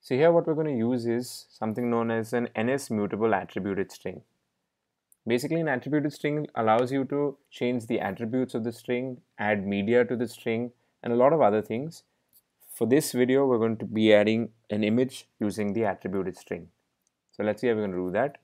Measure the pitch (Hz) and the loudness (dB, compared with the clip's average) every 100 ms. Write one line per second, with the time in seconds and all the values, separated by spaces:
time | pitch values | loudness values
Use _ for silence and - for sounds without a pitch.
0 | - 131 160 170 165 156 156 131 113 127 | -2 4 6 6 2 -2 0 0 0 0
1 | 117 117 123 - - _ 110 110 120 117 | 0 -2 -4 -12 -18 _ -6 -2 0 0
2 | 117 113 110 120 120 - 113 135 - 110 | 0 -2 -2 -4 -4 -4 -2 -2 -2 -4
3 | 101 101 113 98 92 - 98 98 95 - | -2 0 0 0 -2 -6 -4 -4 -6 -8
4 | - 92 - _ _ _ _ _ _ _ | -12 -12 -18 _ _ _ _ _ _ _
5 | _ _ - 120 139 165 160 127 135 151 | _ _ -2 -2 0 -2 0 -2 0 0
6 | 147 - 151 147 151 - 113 110 123 135 | 0 -4 -4 -2 -4 -2 2 4 2 -2
7 | 127 143 143 139 _ - 123 123 113 117 | -2 -2 -2 -4 _ -4 -2 -2 -2 -2
8 | 98 98 113 127 127 123 113 117 - 123 | -2 -4 -4 -2 -2 -4 -6 -8 -6 -4
9 | 131 123 _ - 104 104 98 101 101 120 | -4 -10 _ -6 0 0 0 -2 2 4
10 | 120 123 117 - - 113 120 _ _ _ | 2 0 -6 -6 -4 -2 -4 _ _ _
11 | - 117 127 160 117 104 107 113 151 - | -2 4 4 6 4 4 -2 -6 -8 -12
12 | _ _ _ _ _ _ - - 113 135 | _ _ _ _ _ _ -20 -4 2 2
13 | 151 123 123 131 135 120 113 110 107 110 | 2 0 2 4 2 2 0 -2 -4 2
14 | 110 104 104 110 113 _ _ 104 107 113 | 6 6 6 2 -2 _ _ -2 0 2
15 | 131 - - _ 107 98 104 101 110 92 | 0 -4 -20 _ -4 -2 -4 -2 -2 -2
16 | 98 98 95 85 - 90 82 _ _ _ | -6 -4 -6 -8 -10 -12 -12 _ _ _
17 | _ _ _ _ 107 104 123 110 104 90 | _ _ _ _ -4 -2 0 0 -2 -4
18 | 90 92 135 - | -4 -2 -2 -4